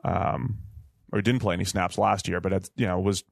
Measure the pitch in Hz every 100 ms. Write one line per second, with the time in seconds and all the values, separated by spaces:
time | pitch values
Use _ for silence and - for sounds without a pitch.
0 | - 92 - - - - - - - _
1 | _ 104 104 127 104 87 95 101 87 -
2 | 101 98 - 87 92 95 - - 107 90
3 | 98 92 -